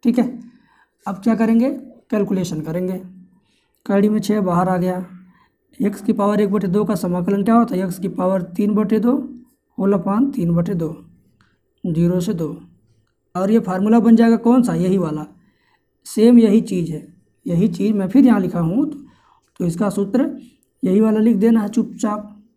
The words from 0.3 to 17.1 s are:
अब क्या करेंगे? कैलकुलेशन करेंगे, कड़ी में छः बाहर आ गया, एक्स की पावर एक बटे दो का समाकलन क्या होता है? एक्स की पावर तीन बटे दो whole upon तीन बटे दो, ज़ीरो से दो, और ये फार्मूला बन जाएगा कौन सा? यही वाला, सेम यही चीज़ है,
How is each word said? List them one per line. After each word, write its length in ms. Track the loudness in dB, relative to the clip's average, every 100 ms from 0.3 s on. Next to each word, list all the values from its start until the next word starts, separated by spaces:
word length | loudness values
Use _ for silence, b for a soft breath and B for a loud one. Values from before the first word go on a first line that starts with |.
| -4 B B B B B _ -12
अब 140 | -4
क्या 100 | -2
करेंगे? 360 | 0 2 2 2 -2 -14 -20 _
कैलकुलेशन 500 | -4 -2 -2 -4 -6
करेंगे, 380 | -6 -6 -6 -8 -12 -20 -20 _ _ _ _ _ -2
कड़ी 220 | 2 2
में 120 | 0
छः 200 | 0 0
बाहर 280 | 0 0 0
आ 80 | 0
गया, 280 | -2 -4 -8 B B B B _ _ _
एक्स 220 | -4 -4
की 100 | -4
पावर 280 | 0 0 0
एक 100 | 0
बटे 160 | 0 0
दो 160 | 0
का 100 | 0 -2
समाकलन 480 | -2 -4 -2 -2
क्या 100 | 2
होता 200 | 2 0
है? 100 | -2
एक्स 140 | -6 -6
की 100 | -8
पावर 320 | -4 -2 -2 -4 -4
तीन 180 | -2
बटे 240 | 0 0 0
दो 120 | 0 -2 -4 -16 -20 _ _ -4
whole 160 | 0 0
upon 360 | -2 -2 -2
तीन 200 | -2 -2
बटे 200 | 0 -2
दो, 160 | -4 -6 -10 -20 _ _ _ _ _ _ _
ज़ीरो 360 | -6 0 0 0
से 140 | -2
दो, 220 | -4 -6 -8 -18 _ _ _ _ _ _
और 160 | -6 2
ये 80 | 2
फार्मूला 400 | 0 -2 2 4
बन 160 | 6 6
जाएगा 200 | 6 4
कौन 240 | 4 2
सा? 120 | 2 0
यही 220 | 0 0
वाला, 280 | -2 -6 -10 _ _ _ _ _ _ _ -10
सेम 320 | 2 6 8
यही 220 | 6 4
चीज़ 300 | 2 -4 -4
है, 140 | -8 -14